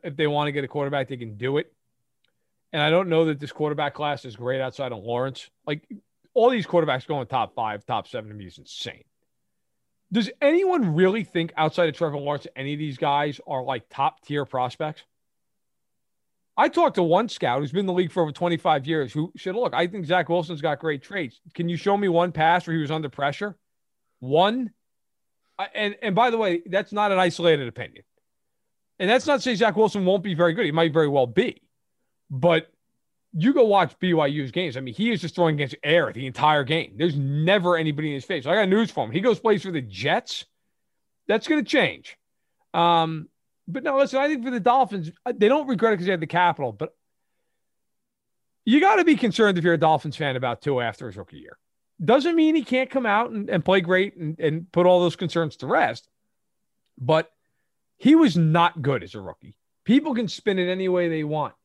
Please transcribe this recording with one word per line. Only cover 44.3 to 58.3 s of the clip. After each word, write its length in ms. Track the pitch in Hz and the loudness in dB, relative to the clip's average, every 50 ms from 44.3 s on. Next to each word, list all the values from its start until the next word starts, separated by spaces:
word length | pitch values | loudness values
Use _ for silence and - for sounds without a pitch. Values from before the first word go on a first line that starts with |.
| 311 247 226 | -2 -4 -4
for 60 | 262 | -4
the 100 | 247 233 | -4 0
Dolphins, 500 | 175 240 262 262 254 185 208 190 156 165 - _ - | 2 4 4 4 2 0 -2 -6 -8 -8 -12 _ -8
uh, 60 | 247 247 | -6 0
they 120 | 269 208 220 | 2 4 4
don't 180 | 269 311 285 269 | 4 4 0 -2
regret 240 | 240 170 226 226 214 | 0 2 2 2 2
it 40 | 165 | 2
'cause 80 | 175 | 0
they 40 | 196 190 | -2 -2
had 80 | 165 | -2
the 60 | 160 | -2
capital, 460 | 147 165 180 180 175 156 - 139 120 104 | -2 2 2 4 4 2 0 -4 -6 -6
but 220 | 101 156 - - _ _ _ _ _ _ _ _ _ _ _ _ _ _ _ _ _ _ _ _ _ _ _ _ _ _ _ _ _ _ _ _ _ - | -6 -10 -10 -12 _ _ _ _ _ _ _ _ _ _ _ _ _ _ _ _ _ _ _ _ _ _ _ _ _ _ _ _ _ _ _ _ _ 0
you 160 | 220 240 294 | 2 4 4
gotta 240 | 381 392 440 381 349 | 6 4 4 4 4
be 120 | 339 294 | 4 2
concerned 420 | - 254 214 - - 220 202 185 170 | 2 2 0 2 4 4 4 4 2
if 60 | 156 | 2
you're 100 | 175 170 | 2 4
a 40 | 151 | 4
Dolphins 380 | 160 156 156 143 - 151 120 | 4 4 2 2 0 -4 -8
fan 200 | - 156 139 131 | -6 -4 -4 -4
about 240 | 127 131 123 117 - - | -2 -2 -4 -4 -4 -4
Tua 220 | 147 139 123 120 | -2 -2 -2 -2
after 220 | 113 110 - 131 | -4 -6 -8 -12
his 100 | 110 - | -14 -14
rookie 220 | 104 92 - - - | -14 -16 -18 -18 -20
year. 200 | - - - _ _ _ _ _ _ _ _ - 165 | -20 -20 -20 _ _ _ _ _ _ _ _ -4 2
Doesn't 300 | 139 240 294 262 349 339 | 4 4 4 4 2 2
mean 180 | 330 311 311 311 | 4 4 4 2
he 100 | 311 226 | 2 0
can't 260 | - 254 254 262 254 | 0 0 -2 -2 -2
come 160 | - 269 247 | -2 -2 0
out 240 | 214 202 214 240 - | 0 0 0 0 -2
and, 180 | 226 208 208 - | -6 -8 -4 -2
and 140 | 208 175 - | -2 0 2
play 160 | 180 190 196 | 2 2 2
great 360 | 170 170 185 185 196 202 - | 2 2 2 0 0 -2 -6
and, 220 | 175 165 151 160 - | -8 -8 -8 -6 -2
and 300 | 165 151 156 165 170 - - | -2 -2 -2 -4 -6 -4 0
put 140 | 175 180 | 4 6
all 140 | 180 180 180 | 6 6 6
those 160 | 175 170 - | 4 2 0
concerns 400 | - 185 160 - 170 165 151 - - | -2 -6 -4 -2 -2 -2 -4 -6 -8
to 80 | 127 | -6
rest, 420 | 143 240 160 - 113 120 - - _ _ _ _ _ _ _ _ _ _ _ _ _ _ _ _ _ _ - | -2 0 0 0 0 -2 -6 -14 _ _ _ _ _ _ _ _ _ _ _ _ _ _ _ _ _ _ -6
but 340 | 127 123 156 160 165 - _ _ _ _ _ _ _ _ _ _ _ _ _ | -2 0 2 2 0 -2 _ _ _ _ _ _ _ _ _ _ _ _ _
he 180 | _ - 269 311 | _ 4 6 8
was 220 | 320 320 226 | 8 8 6